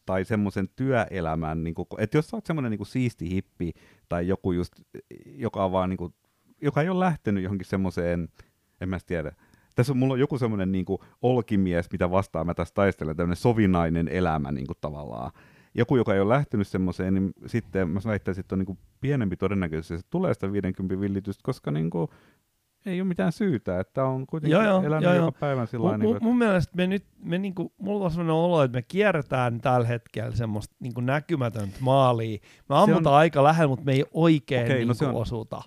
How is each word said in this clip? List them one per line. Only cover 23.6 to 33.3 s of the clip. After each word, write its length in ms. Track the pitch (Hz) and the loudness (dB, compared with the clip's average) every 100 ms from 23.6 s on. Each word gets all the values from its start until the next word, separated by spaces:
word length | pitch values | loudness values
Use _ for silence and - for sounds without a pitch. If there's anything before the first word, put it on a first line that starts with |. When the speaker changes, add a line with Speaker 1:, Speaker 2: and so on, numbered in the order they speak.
| - 90 | -2 -4
Speaker 1:
että 240 | 98 - | -4 -2
on 220 | 135 131 135 | -2 -2 -6
kuitenkin 260 | 160 151 | -4 2
Speaker 2:
Joo, 100 | 160 | 4
joo, 200 | 214 190 | 4 2
Speaker 1:
elänyt 220 | 147 156 | 2 2
Speaker 2:
joo, 100 | 175 | 4
Speaker 1:
joka 100 | 180 | 4
Speaker 2:
joo. 80 | 165 | 2
Speaker 1:
päivän 340 | - 147 131 113 | -2 -2 -2 -2
sillä 180 | 123 | 0
lailla, 120 | 113 107 | 0 2
Speaker 2:
Mu-, 40 | |
Speaker 1:
niinku, 120 | 214 | 2
Speaker 2:
mu-, 40 | 202 | 2
Speaker 1:
että 80 | 226 | 2
Speaker 2:
mun 100 | 247 | 2
mielestä 340 | 226 185 147 175 | 4 2 0 -2
me 100 | 180 | -2
nyt, 180 | 196 - _ | -2 -6 _
me 160 | - 175 | -6 -4
niinku, 340 | 196 180 165 - | -4 -6 -8 -8
mulla 260 | 196 208 | -6 -2
on 60 | 185 | -2
semmonen 240 | 165 165 | -2 0
olo, 280 | 160 170 170 | 2 4 4
että 160 | 131 123 | 4 0
me 40 | |
kierretään 800 | - 185 208 170 - 131 123 117 | -4 0 2 2 -2 0 0 0
tällä 260 | 135 127 117 | 2 2 2
hetkellä 500 | 120 - - 113 110 | -2 -6 -8 -6 -4
semmoista 380 | 113 104 - _ | -4 -4 -8 _
niinku 200 | 127 117 | -10 -4
näkymätöntä 760 | 123 147 147 160 120 113 98 101 | -2 -2 -2 -2 -2 -4 -8 -4
maalia. 580 | 127 135 131 117 113 104 | 2 4 4 2 -2 -8
Me 60 | - - _ | -12 -20 _
Speaker 1:
Se 80 | |
on 160 | 143 208 | 4 6
Speaker 2:
ammutaan 260 | 185 156 139 | 6 6 6
aika 280 | 165 | 6